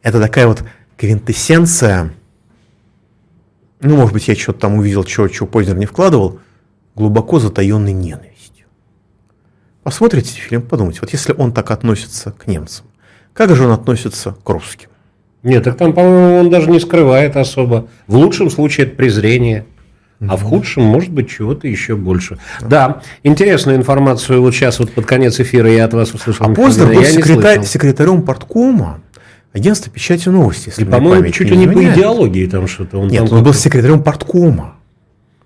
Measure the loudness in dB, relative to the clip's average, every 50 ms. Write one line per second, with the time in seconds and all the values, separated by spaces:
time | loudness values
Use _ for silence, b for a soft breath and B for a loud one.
0 | -6 -2 0 0 0 0 2 2 2 2 0 -2 B B B B B _ _ -6
1 | -4 -2 -2 -2 -4 -6 -8 -6 -2 0 2 2 2 2 0 0 0 0 0 0
2 | -4 -6 -10 -14 _ _ _ _ _ _ _ _ _ _ _ _ _ _ _ _
3 | _ _ _ _ _ _ _ _ _ _ _ _ _ _ _ _ 0 2 4 4
4 | 4 2 0 -2 -2 -4 -4 -4 -4 -6 -6 -4 -4 -2 0 0 0 0 -2 -2
5 | -4 -4 -4 -2 -2 -2 -4 -6 -8 -4 -2 -2 -2 -2 -2 -4 -6 -6 -2 -2
6 | 0 2 2 2 0 -2 -6 b b b b b b b b _ _ _ _ -4
7 | -2 -2 0 -2 -2 0 0 0 0 -2 -2 -2 -2 0 0 0 -2 -2 -4 -4
8 | -6 -8 -10 -14 -18 -20 _ _ -20 -20 _ _ _ _ _ _ _ _ _ _
9 | _ _ _ _ _ _ _ _ _ _ _ _ _ _ _ _ -12 -10 -2 0
10 | 0 0 2 0 -4 -4 -8 -16 -10 -8 -6 -6 -6 -4 -4 -4 -4 -4 -6 -8
11 | -10 -8 -8 -6 -4 -4 -4 -2 -2 -4 -2 -4 -4 -4 -6 -4 -2 -2 -4 -4
12 | -6 -10 -16 -14 -14 -14 -16 -12 -10 -8 -8 -8 -10 -12 -16 -20 -20 _ b b
13 | b b b b b b _ 0 2 2 4 4 2 2 0 0 -2 -4 -4 -4
14 | -6 -8 -10 -10 -12 -14 -14 -10 _ -8 -8 -8 -8 -14 -20 -20 -20 _ _ _
15 | _ _ _ _ _ _ _ _ -2 0 0 0 0 -2 -2 0 0 0 2 2
16 | 4 4 6 6 6 6 4 4 4 4 4 2 4 4 2 2 2 0 0 2
17 | 2 4 4 2 2 0 0 -2 -4 -2 -2 -4 -2 -2 -2 -2 -4 B B B
18 | B 0 2 4 4 2 2 0 -2 -2 -2 -2 -2 -2 0 -2 -2 -4 -2 -2
19 | 0 0 0 0 0 0 0 0 0 -2 -2 -4 -8 -12 _ _ _ _ _ _
20 | _ _ _ -10 -8 -6 -6 -4 -4 -2 -2 -2 -2 -4 -2 0 2 2 2 2
21 | 0 -2 -4 -6 -6 -6 -8 -8 -6 -6 -6 -6 -6 -8 -8 -8 -6 -6 -6 -6
22 | -4 -4 -4 -4 -4 -8 -12 B B B B B -4 0 2 2 2 0 -2 B
23 | B B B B 0 0 2 2 2 2 0 0 0 0 0 0 0 0 0 2
24 | 2 2 0 -2 -2 0 2 2 2 2 2 0 0 -2 -2 -2 -4 -4 -4 -6
25 | -4 -2 0 0 0 0 0 -2 -2 0 2 2 4 4 4 4 2 2 0 -2
26 | -2 -2 -4 -6 -6 -6 -4 -2 -2 0 2 4 4 4 4 4 4 4 4 4
27 | 4 4 4 2 4 4 4 4 4 4 2 2 0 -4 -4 0 0 0 2 2
28 | 2 2 2 0 0 -2 -6 -8 -8 -6 -2 0 2 2 2 0 -2 -4 -6 -12
29 | -18 _ b b b b b b b _ -6 -2 0 0 0 -2 -4 -10 -14 -8
30 | -4 -4 -2 -2 0 0 2 2 2 2 0 -4 -10 -10 -8 -6 -2 0 2 2
31 | 4 4 4 4 2 2 0 -2 0 2 4 4 4 4 4 4 2 4 4 4
32 | 4 2 2 0 0 0 0 -2 -2 -2 -2 -4 -4 -6 -6 -10 -12 -8 -6 -4
33 | -2 -2 0 0 0 2 4 4 4 4 4 2 2 0 0 2 2 4 2 2
34 | 2 0 -4 -4 -4 -2 0 2 2 2 0 0 -4 -10 -16 _ _ _ _ _
35 | _ _ _ _ _ _ _ _ _